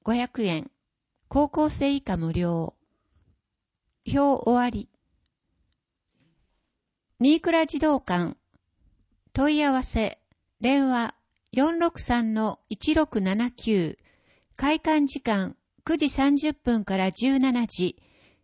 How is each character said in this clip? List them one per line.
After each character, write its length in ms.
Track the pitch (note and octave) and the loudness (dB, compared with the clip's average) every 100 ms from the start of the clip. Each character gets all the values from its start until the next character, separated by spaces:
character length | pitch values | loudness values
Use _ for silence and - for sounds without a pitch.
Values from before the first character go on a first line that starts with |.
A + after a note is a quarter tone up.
五 100 | - | -4
百 300 | A#3+ B3 - | -2 -2 -2
円、 260 | G3+ D#3+ - _ _ _ _ _ - | -2 -2 -6 _ _ _ _ _ -4
高 220 | C4+ - | 0 0
校 200 | D4+ D4+ | 2 0
生 240 | - C#4 | 0 -2
以 80 | C#4 | -2
下 160 | - F3 | -2 -4
無 160 | E3 | -2
料。 420 | E3+ F3 E3 D#3+ - _ _ _ _ _ _ _ _ _ _ _ _ - | -2 -2 -2 -4 -10 _ _ _ _ _ _ _ _ _ _ _ _ -4
表 360 | C#4 C#4+ C4+ | 0 2 2
終 100 | A3 | 2
わ 160 | B3 B3 | 2 0
り。 200 | A3 - _ _ _ _ _ _ _ _ _ _ _ _ _ E3 D#3 _ _ _ _ _ _ _ - | -4 -10 _ _ _ _ _ _ _ _ _ _ _ _ _ _ _ _ _ _ _ _ _ _ 0
新 220 | B3+ E4 | 4 4
倉 240 | F4 E4 D#4+ | 4 2 2
児 120 | C#4+ | 0
童 200 | D#4 C#4 | 0 0
館、 380 | - F3 E3+ - _ _ _ _ _ _ _ _ _ | 0 -2 -2 -8 _ _ _ _ _ _ _ _ _
問 220 | - C#4+ D4+ | -2 0 2
い 80 | |
合 80 | C#4+ | 0
わ 120 | C4 | 0
せ、 360 | - A3+ G#3+ - _ _ _ - | -2 -2 -4 -6 _ _ _ -4
電 280 | A#3+ C#4 C4+ | 0 2 2
話、 260 | B3 A3+ - _ _ _ | 0 -2 -8 _ _ _
四 260 | B3 D4+ E4+ | 0 0 2
六 220 | E4+ - | -2 -2
三 340 | - A#3+ A3+ | -2 0 0
の 260 | A3 G#3+ - - | 0 -2 -4 -10
一 260 | G#3+ - D#4 | -6 0 2
六 260 | D4+ G#3+ | 2 0
七 300 | F#3+ G3+ A#3+ | 0 0 -2
九、 480 | - A3+ G3+ D#3+ - _ _ _ _ _ - | -4 0 0 0 -6 _ _ _ _ _ -4
開 240 | C#4 D#4 | -2 0
館 260 | E4 D#4 C#4+ | 2 2 2
時 160 | C#4 | -2
間、 340 | A#3+ G3+ F#3 - _ _ | -2 -2 -4 -10 _ _
九 140 | - D#4+ | -4 0
時 120 | D4 | 0
三 280 | - C#4 C#4+ | 2 2 2
十 160 | D4+ | 0
分 320 | D4 - A3+ G3+ | -4 -2 -2 0
か 120 | F#3+ | -2
ら 140 | F#3+ | -2
十 260 | - B3+ C4+ | 0 0 2
七 280 | C4 A#3+ A#3 | 2 0 -2
時、 340 | - F3+ - _ _ _ _ | -2 -4 -6 _ _ _ _